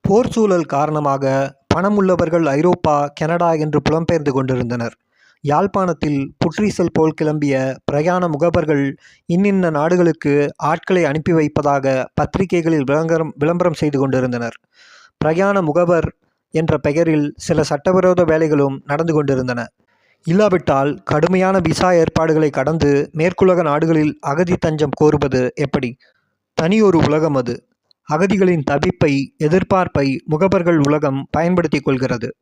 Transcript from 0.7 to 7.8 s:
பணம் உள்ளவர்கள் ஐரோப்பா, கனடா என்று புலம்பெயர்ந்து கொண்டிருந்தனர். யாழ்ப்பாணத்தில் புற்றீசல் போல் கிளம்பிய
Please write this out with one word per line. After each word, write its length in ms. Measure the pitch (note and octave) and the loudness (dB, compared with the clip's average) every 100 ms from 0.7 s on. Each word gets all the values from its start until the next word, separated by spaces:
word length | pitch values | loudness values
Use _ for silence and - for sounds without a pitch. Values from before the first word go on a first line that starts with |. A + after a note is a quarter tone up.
| C#3+ D3+ D3+ C#3+ C#3 C3+ C3+ C3+ _ _ | -2 -2 -2 -2 -2 0 -2 -4 _ _
பணம் 300 | D#3+ G3 G#3 | -2 0 0
உள்ளவர்கள் 500 | F#3+ F3 E3 E3+ D#3 | 2 0 0 0 0
ஐரோப்பா, 480 | C#3 F3 F3 D#3 D3 C#3+ | 2 0 0 0 0 -2
கனடா 380 | - D#3+ E3+ E3+ | -4 -4 0 0
என்று 260 | E3 D3+ D3 | 0 0 -2
புலம்பெயர்ந்து 500 | D3 D#3 E3 E3+ D3 | 0 -2 0 -2 -2
கொண்டிருந்தனர். 640 | C3 C3 B2+ A#2+ A#2+ A#2 _ _ _ _ _ | -2 -2 -2 -4 -6 -8 _ _ _ _ _
யாழ்ப்பாணத்தில் 760 | C#3 D3 G3 G3 F#3 D#3+ D3+ C#3 C3+ | -2 0 0 -2 -2 -2 -4 -4 -6
புற்றீசல் 600 | - E3+ D#3 G#3 - E3+ | -4 -4 -2 -4 -2 -2
போல் 220 | - D#3+ D#3 | 0 0 0
கிளம்பிய 380 | D#3 D3+ C#3+ C3 C3 A#2+ | -4 -2 -2 0 -2 -6